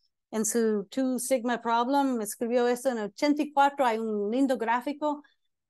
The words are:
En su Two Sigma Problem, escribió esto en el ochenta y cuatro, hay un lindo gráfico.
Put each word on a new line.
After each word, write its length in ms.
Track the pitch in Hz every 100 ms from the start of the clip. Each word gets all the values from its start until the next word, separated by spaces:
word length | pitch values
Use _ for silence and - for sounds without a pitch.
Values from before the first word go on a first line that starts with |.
| _ _ _
En 160 | 226 214
su 400 | 240 226 214 196
Two 300 | - 262 247
Sigma 420 | - 262 233 233
Problem, 640 | 240 233 240 277 269 240
escribió 440 | 208 - 233 247 240
esto 220 | 247 269
en 100 | 233
el 120 | 208
ochenta 320 | - 294 294
y 100 | 294
cuatro, 320 | - 277 285
hay 140 | 254 220
un 320 | 226 214 202
lindo 260 | 240 269 254
gráfico. 640 | 226 240 254 285 302 294 - _ _ _ _